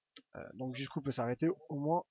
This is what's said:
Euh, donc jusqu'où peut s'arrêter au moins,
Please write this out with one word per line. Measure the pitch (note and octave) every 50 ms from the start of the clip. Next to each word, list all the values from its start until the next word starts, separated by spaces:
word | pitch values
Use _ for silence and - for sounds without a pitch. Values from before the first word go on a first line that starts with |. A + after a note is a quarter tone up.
| _ _ _ - - _ -
Euh, | - - - -
donc | G#2 B2+ B2+ B2
jusqu'où | B2+ C#3 C3 - D#3
peut | C#3 C#3
s'arrêter | C3 D3 C#3+ A#2+ B2 - D#3 E3 F#3 - - -
au | D3+
moins, | C#3 C#3+ D3+ E3 F3+ - -